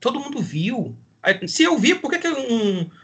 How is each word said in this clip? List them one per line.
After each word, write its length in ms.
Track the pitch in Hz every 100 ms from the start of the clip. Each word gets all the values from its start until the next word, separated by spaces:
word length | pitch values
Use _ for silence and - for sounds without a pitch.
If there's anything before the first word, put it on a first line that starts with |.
todo 200 | 247 285
mundo 200 | 285 269
viu. 560 | 165 147 190 254 139 - - _
Aí, 240 | - 185 175
se 160 | -
eu 160 | 330 302
vi, 160 | 240
por 160 | 370 285
que 80 | 339
que 100 | 339
um, 600 | 285 262 226 208 190 170 -